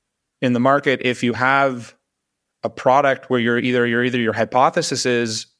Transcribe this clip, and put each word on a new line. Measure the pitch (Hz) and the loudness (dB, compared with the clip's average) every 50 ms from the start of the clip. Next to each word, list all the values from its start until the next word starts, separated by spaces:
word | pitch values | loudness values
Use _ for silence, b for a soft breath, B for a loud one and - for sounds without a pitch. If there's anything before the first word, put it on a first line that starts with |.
| _ _ _ _ _ _ _ - | _ _ _ _ _ _ _ -4
in | - 127 | -2 0
the | 123 120 | 0 2
market | 123 135 139 143 139 143 127 123 - | 2 2 2 2 2 0 -2 0 0
if | 127 123 - - | -2 -4 -2 -2
you | 120 113 | -4 -2
have | 110 127 131 139 139 139 135 127 120 113 - - _ _ _ _ _ _ _ _ _ _ _ _ _ - | 0 0 2 2 2 2 0 -2 -6 -12 -16 -20 _ _ _ _ _ _ _ _ _ _ _ _ _ -8
a | 113 | -8
product | - - - 135 127 139 143 139 135 127 - - | -8 -2 0 2 4 4 4 2 0 -2 -4 -2
where | 127 123 | -2 0
you're | 117 117 120 120 | 0 0 0 0
either, | 120 127 123 123 120 | 0 0 0 0 0
you're | 120 117 120 123 | 0 0 0 0
either, | 127 120 123 | 0 -2 -2
your | 117 110 | -2 -2
hypothesis | 107 110 110 107 - 127 135 160 165 180 151 - 143 120 - | 0 -2 -2 0 2 2 2 2 2 0 -4 -4 -4 -4 -2
is | 127 123 120 120 113 110 110 - _ _ | 0 0 0 0 -2 -4 -8 -10 _ _